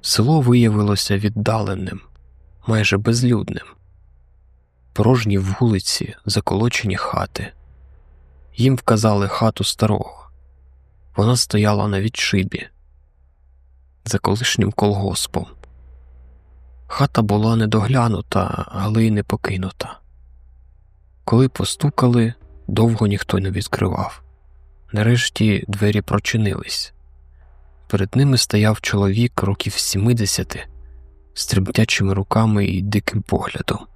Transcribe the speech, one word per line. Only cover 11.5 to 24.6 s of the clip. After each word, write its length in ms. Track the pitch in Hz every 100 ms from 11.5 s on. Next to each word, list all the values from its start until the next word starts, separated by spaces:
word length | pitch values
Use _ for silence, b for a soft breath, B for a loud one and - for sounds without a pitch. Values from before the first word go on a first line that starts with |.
| 107 104 104 104
на 120 | 98
відшибі, 680 | 107 - - 98 92 - - _ _ - _ _ _ _ _ _ _ _ _ _
за 140 | - 98
колишнім 540 | - 104 123 - 98
колгоспом. 760 | - 104 101 98 92 - - - - - - - - - - - - _ - - - -
Хата 360 | - 135 -
була 340 | 107 104 110 113
не 100 | 107
доглянута, 960 | 110 104 131 117 101 - 98 92 - -
але 360 | 95 98 110
й 60 | 113
не 120 | 104
покинута. 760 | - 104 - 95 92 - - - - - - - - - - - _ _ _ _
Коли 240 | - 113 131
постукали, 880 | - 95 - 147 - 127 120 113 120 - - -
довго 380 | 101 117 113 107
ніхто 320 | 101 - 95
не 120 | 95
відкривав. 720 | 98 98 - 98 - - - - _ - -